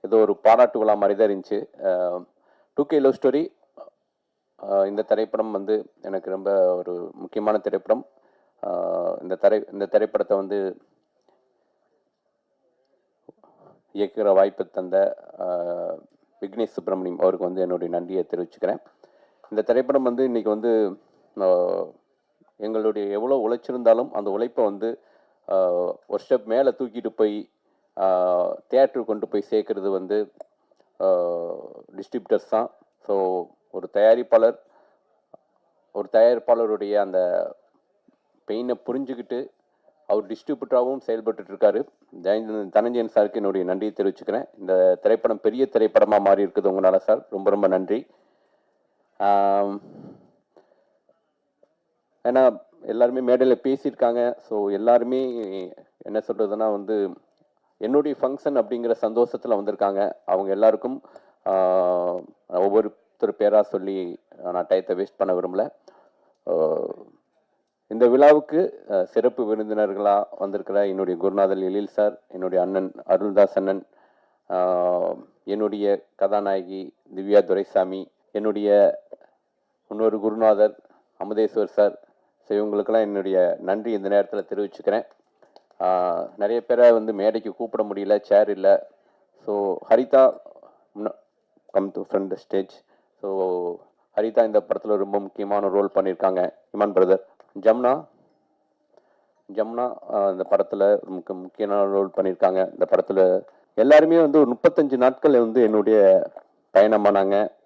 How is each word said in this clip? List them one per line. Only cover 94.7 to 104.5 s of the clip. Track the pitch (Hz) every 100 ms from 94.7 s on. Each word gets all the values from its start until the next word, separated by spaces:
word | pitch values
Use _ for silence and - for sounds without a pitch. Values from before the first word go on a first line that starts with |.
| - 107 104
ரொம்ப | 101 101
முக்கியமான | 98 - 101 101 101
ரோல் | 98 98
பண்ணியிருக்காங்க. | 101 95 90 98 92 90 - _ 104
இமான் | 104
பிரதர், | 95 92 95 - _ _ 98
ஜமுனா, | 104 117 123 143 156 _ _ _ _ _ _ _ _ _ _ _ _ _ -
ஜமுனா, | 101 110 117 123 - -
ஆ, | 110 98
இந்த | 92 92
படத்துல | 98 98 104 98 104 -
முக்க-, | 92 - 95
முக்கியமான | 92 - 104 101 98
ரோல் | 98 98 -
பண்ணியிருக்காங்க. | 95 90 95 92 92
இந்த | - 90
படத்துல | - - 95 92 92 - _ _
எல்லாருமே | - 123 151 160 165
வந்து | 156 151
ஒரு | 131